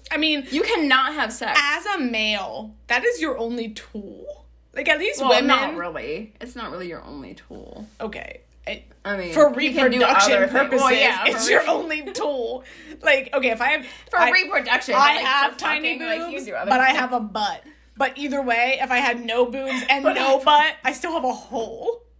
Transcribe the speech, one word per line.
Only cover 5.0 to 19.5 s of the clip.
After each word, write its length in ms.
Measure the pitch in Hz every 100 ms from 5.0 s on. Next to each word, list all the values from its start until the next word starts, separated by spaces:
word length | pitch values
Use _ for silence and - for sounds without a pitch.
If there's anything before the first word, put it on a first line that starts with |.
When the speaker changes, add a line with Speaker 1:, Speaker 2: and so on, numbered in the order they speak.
| 392 -
Speaker 2:
Well, 120 | 269
Speaker 1:
women. 160 | 247 254
Speaker 2:
not 280 | 262 269 311
really. 580 | 175 151 123 165 220 _
It's 160 | 240 247
not 160 | 208
really 160 | 170 180
your 160 | 156
only 300 | - 143 107
tool. 520 | - - - - - 214 _
Speaker 1:
Okay. 420 | 214 - - - _ _ -
I, 180 | 214 - _
Speaker 2:
I 140 | 196 202
mean, 160 | 175
Speaker 1:
for 140 | 165 294 247
Speaker 2:
you 140 | 302
can 180 | 262 262
do 80 | 247
Speaker 1:
reproduction 340 | 247 262 262
Speaker 2:
other 140 | 277 285
things. 40 |
Speaker 1:
purposes, 300 | 269 262 254
Speaker 2:
Well, 120 | 262
yeah, 300 | 254 247 - 214
Speaker 1:
it's 180 | - -
Speaker 2:
for 60 |
Speaker 1:
your 100 | -
Speaker 2:
re- 40 | -
Speaker 1:
only 460 | - 339 311 302
tool. 500 | - 311 269 226 254 - - 311 311
Like, 280 | 311 269 262
okay, 160 | 285 247
if 120 | 226
I 80 | 247
have, 140 | 302 254 - -
Speaker 2:
For 100 | 359
Speaker 1:
I, 120 | 330
Speaker 2:
reproduction, 640 | 370 381 294 247 247 262 220
Speaker 1:
I 200 | 285 302
Speaker 2:
like, 100 | 262
Speaker 1:
have 280 | 277 277
Speaker 2:
for 60 | -
Speaker 1:
tiny 340 | 330 302 311 294
Speaker 2:
fucking, 80 | 330
like, 100 | 330
you 40 | 339
can 80 |
Speaker 1:
boobs, 120 | 294 240
Speaker 2:
do 80 |
other 160 | 135 190
Speaker 1:
but 100 | 254
I 80 | 262
Speaker 2:
things. 120 | 277
Speaker 1:
have 140 | 254
a 60 | 247
butt. 440 | 214 202 202 - - - _ -
But 200 | 262 262
either 240 | 285 277
way, 360 | 254 233 247 269
if 100 | 262
I 60 | 247
had 280 | 262 240 233
no 220 | 233
boobs 360 | 247